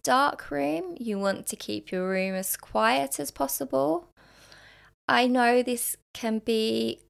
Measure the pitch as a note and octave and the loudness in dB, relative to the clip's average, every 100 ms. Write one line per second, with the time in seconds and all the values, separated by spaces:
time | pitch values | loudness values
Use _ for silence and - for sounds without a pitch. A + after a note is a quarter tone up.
0 | - B3+ C#4+ - - C#4+ C#4+ D#4+ F#4 - | 2 4 2 -2 -6 -2 -2 -2 -6 -8
1 | A#3 G3 G3 G3 - G#3 - G#3+ - F#3 | -4 -2 0 -2 -6 -10 -6 -8 -4 -4
2 | F#3 F#3+ F#3+ F#3+ F#3+ - - G#3+ A3 C4+ | 0 0 -2 -4 -4 -8 -4 2 2 2
3 | C4+ - C#4 - C4+ - C3+ C4+ C#4+ E4+ | 0 -4 -6 -4 -4 -4 -2 0 2 0
4 | - _ _ - - - - - - _ | -4 _ _ -20 -20 -20 -20 -20 -20 _
5 | - B3 B3 B3+ A#3+ B3 B3 A#3+ - - | 0 4 4 4 4 4 2 -2 -4 -8
6 | _ - A3+ A3 A3+ A3+ A3 A3+ A3+ A#3 | _ -6 -4 -2 0 0 2 0 -2 -6